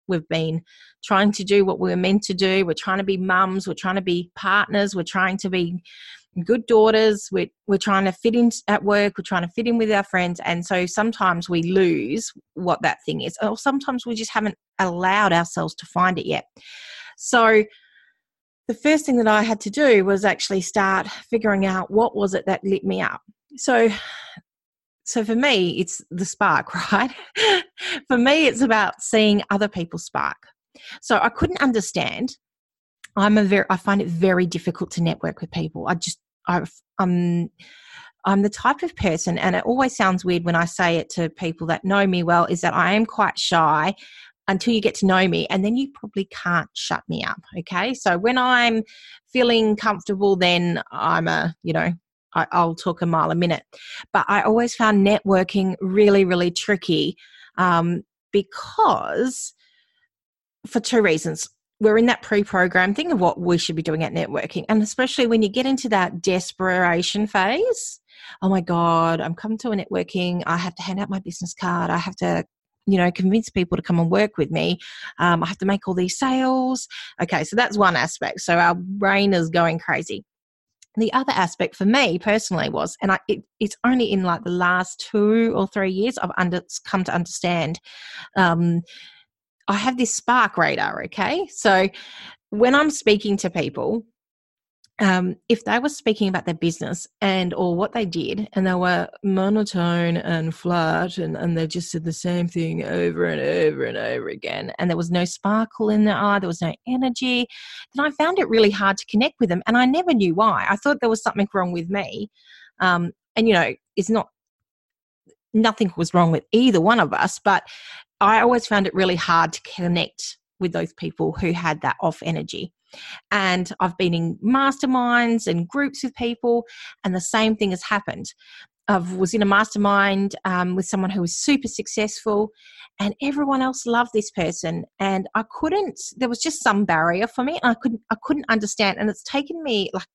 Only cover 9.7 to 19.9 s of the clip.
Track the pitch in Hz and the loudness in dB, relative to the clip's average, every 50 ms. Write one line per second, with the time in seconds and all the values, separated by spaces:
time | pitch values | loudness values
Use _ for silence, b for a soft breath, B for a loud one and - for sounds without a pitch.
9.7 | 233 233 220 214 214 202 196 - - 180 180 175 175 - - - 170 175 170 - | 0 0 2 2 2 0 0 0 -2 -2 -2 -2 -4 -6 -4 -4 -4 -4 -4 -2
10.7 | 196 180 180 175 - 220 214 233 220 - 202 185 170 170 170 - 175 170 165 175 | -2 -2 -2 -2 -2 -2 -2 -2 -2 0 0 0 0 -2 -2 -2 -2 -2 0 0
11.7 | 190 190 190 175 165 143 101 120 160 226 - - - - _ _ _ 160 185 175 | 0 0 2 0 0 -2 -2 -4 -6 -6 -6 -10 -14 -18 _ _ _ -6 -2 -2
12.7 | 160 - - 143 - - _ 151 156 - - - - - 214 202 220 - - 277 | -2 0 -2 -4 -4 -4 _ -6 -6 -6 -8 -8 -6 -6 -4 -4 -4 -4 -2 -2
13.7 | 269 277 277 285 254 247 - 240 233 214 226 - - 226 214 208 - - _ _ | -2 -2 -4 -4 -6 -6 -6 -8 -8 -8 -8 -4 -4 -2 -2 -2 -6 -8 _ _
14.7 | _ - 190 180 170 175 185 185 196 208 208 190 170 170 170 - - 175 160 160 | _ -2 -2 -2 -2 0 0 2 2 4 4 4 4 2 0 -2 -4 -6 -6 -6
15.7 | - - - - _ 180 180 185 180 165 - - 76 - - _ _ B B B | -8 -12 -18 -6 _ 0 2 2 0 -2 -4 -4 -4 -4 -6 _ _ B B B
16.7 | B B B B B B B B B - - - 262 240 226 220 220 214 214 214 | B B B B B B B B B -14 -4 0 2 4 6 6 6 6 4 2
17.7 | b b b b b b b b b b b _ _ _ _ _ _ _ _ - | b b b b b b b b b b b _ _ _ _ _ _ _ _ -8
18.7 | 220 - - 294 311 302 311 285 247 240 220 214 214 208 214 226 220 214 - 214 | -8 0 2 2 2 2 2 2 2 4 4 4 4 4 4 2 -2 -4 -4 -6
19.7 | 202 294 302 262 | 0 2 4 6